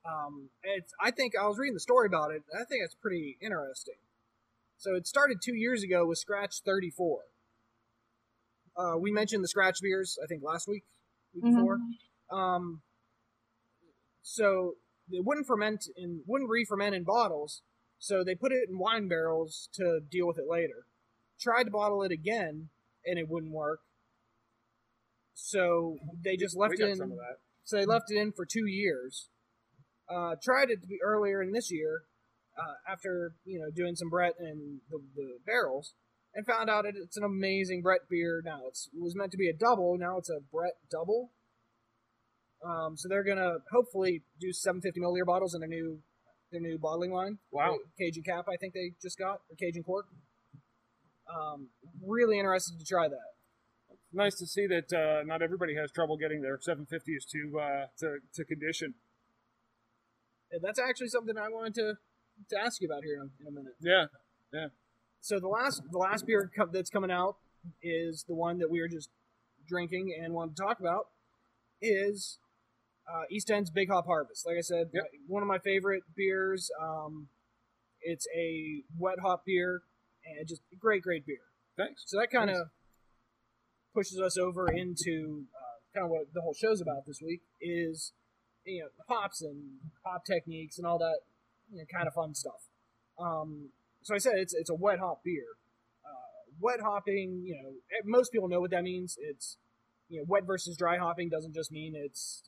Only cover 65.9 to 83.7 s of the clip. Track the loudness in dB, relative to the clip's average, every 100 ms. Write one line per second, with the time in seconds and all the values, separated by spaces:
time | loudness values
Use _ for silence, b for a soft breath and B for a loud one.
65.9 | 0 2 2 4 4 4 2 2 2 0
66.9 | 0 2 2 2 0 _ _ -20 -10 -2
67.9 | 0 0 -6 -6 -2 0 2 2 2 0
68.9 | -4 -12 _ _ _ _ _ -4 -4 -2
69.9 | -2 -2 -4 -4 -2 -4 -2 -2 0 0
70.9 | 0 -2 _ _ _ _ _ _ _ 2
71.9 | 2 2 -2 -8 -12 _ _ _ _ _
72.9 | _ -8 -6 -4 -6 0 0 2 0 2
73.9 | 2 4 0 0 -6 -2 -2 0 0 0
74.9 | -2 -4 -12 -6 -2 0 0 2 2 2
75.9 | -2 -4 -2 0 2 0 -2 -4 -6 -6
76.9 | -6 -8 -10 -14 _ _ _ _ _ _
77.9 | _ -6 -4 -4 -2 -2 -4 -6 -8 -10
78.9 | -2 -2 0 0 -2 2 2 2 -4 _
79.9 | _ _ _ -18 -12 -12 -12 _ 0 2
80.9 | 2 2 -2 -2 -8 _ _ _ -4 -4
81.9 | -4 -2 2 4 4 4 2 -2 _ _
82.9 | _ _ _ _ _ _ _ _